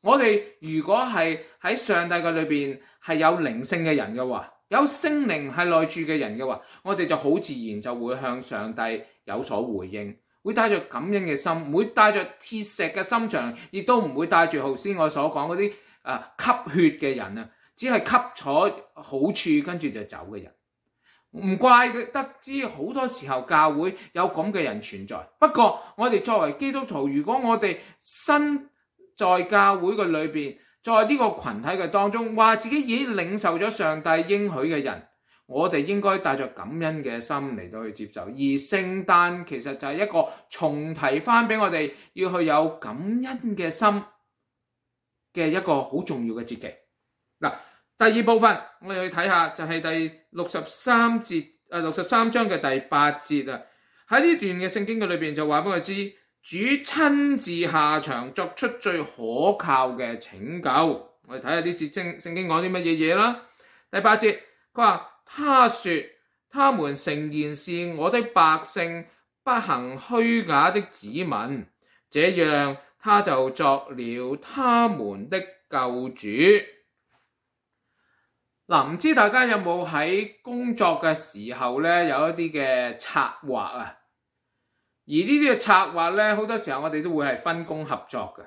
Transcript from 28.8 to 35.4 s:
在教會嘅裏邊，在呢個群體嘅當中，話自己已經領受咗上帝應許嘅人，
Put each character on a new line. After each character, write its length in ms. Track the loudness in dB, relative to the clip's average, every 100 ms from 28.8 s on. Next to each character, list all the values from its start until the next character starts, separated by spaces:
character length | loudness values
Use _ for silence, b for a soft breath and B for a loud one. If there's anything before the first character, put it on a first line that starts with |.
| _ _ _ -2
在 240 | 2 4
教 340 | 4 4 4 4
會 160 | 0
嘅 100 | 0 0
裏 120 | 0 -2
邊， 300 | -4 -6 -10 b b
在 220 | 2 4 4
呢 120 | 2
個 240 | 2 0
群 200 | -8 -6
體 40 | -4
嘅 200 | -2 0
當 220 | 2 2
中， 240 | 0 -4 4
話 220 | 6 6
自 120 | 0
己 60 | -2
已 180 | 0 -2
經 160 | 0 -2
領 200 | -2 -2
受 220 | -2 0
咗 100 | -2
上 360 | 0 -2 -2
帝 60 | 2 2 2
應 200 | 0 0
許 80 | -2
嘅 240 | -2 -2
人， 240 | -4 -8 -14 _ _ _